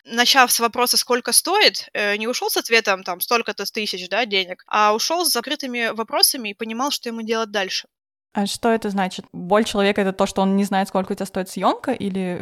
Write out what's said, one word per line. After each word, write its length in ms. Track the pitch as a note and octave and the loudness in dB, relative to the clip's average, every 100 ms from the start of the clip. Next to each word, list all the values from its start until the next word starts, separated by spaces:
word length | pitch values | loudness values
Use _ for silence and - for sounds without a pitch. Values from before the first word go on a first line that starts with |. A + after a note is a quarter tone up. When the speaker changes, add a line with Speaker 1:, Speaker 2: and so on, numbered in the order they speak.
| - | -6
Speaker 1:
начав 460 | A#3 A#3+ C#4 A#3+ | 0 4 6 6
с 80 | - | 4
вопроса, 380 | A#3 B3 B3 A3+ | 0 2 2 2
«Сколько 340 | - B3 A#3+ | 2 0 2
стоит?», 580 | A#3 - G4 F4+ - - | 0 2 4 4 2 -4
э, 220 | - G#3 G#3 | -2 -2 0
не 100 | A3 | -2
ушел 220 | B3 G#4 | -4 -4
с 60 | F#4+ | -4
ответом, 460 | - A#3 A3 F#3+ | 2 2 2 -2
там, 160 | F#3+ F3+ | -4 -8
«Столько-то 440 | G#3 A#3+ A3+ G#3 - | -2 -2 -2 -6 -6
тысяч, 420 | - G#3 F#3+ F3+ | -6 -6 -6 -4
да, 160 | G3 A#3+ | -2 0
денег», 380 | G3+ F3+ F#3 - | 0 -2 -6 -2
а 260 | G#3+ G#3+ | 2 4
ушел 320 | G#3+ - E4 E4 | 4 0 0 0
с 60 | |
закрытыми 560 | A#3+ B3 D4 C4+ A#3+ A3+ A3 | -2 -2 -4 -4 -4 -2 -4
вопросами 540 | A3 D4+ G4 C#4+ G#3+ | -4 0 0 0 -8
и 40 | |
понимал, 380 | G3+ A3+ A3+ C#4 | -8 -8 -4 -4
что 180 | - A#3+ | -4 -8
ему 140 | A3+ | -8
делать 260 | A3 A3+ A3 | -4 -2 -2
дальше. 360 | G#3 F#3+ - - _ _ _ _ | -2 -2 -4 -8 _ _ _ _
Speaker 2:
А 120 | - G3+ | -4 -2
что 240 | - A#3 | 0 2
это 220 | A3+ G#3+ | 2 0
значит? 340 | G3 F#3 - - | -2 -2 -4 -14
Боль 300 | E3+ F3 G#3 A3+ | -10 2 4 4
человека — 360 | G#3 G3+ G3+ | 2 2 2
это 100 | G3 | 0
то, 140 | F#3+ G3 | 0 0
что 140 | - | 2
он 120 | F#3+ G3 | 2 2
не 60 | |
знает, 240 | G3 G3 G3 | 2 0 0
сколько 240 | G3 F#3+ | -2 -2
у 20 | G3+ | -4
тебя 100 | G3 | -6
стоит 240 | - F#3 | -6 -6
съемка, 420 | - G3 A#4+ - | -2 0 0 -2
или 500 | B3 G3+ F#3+ F#3 F3+ | -4 -4 -4 -4 -6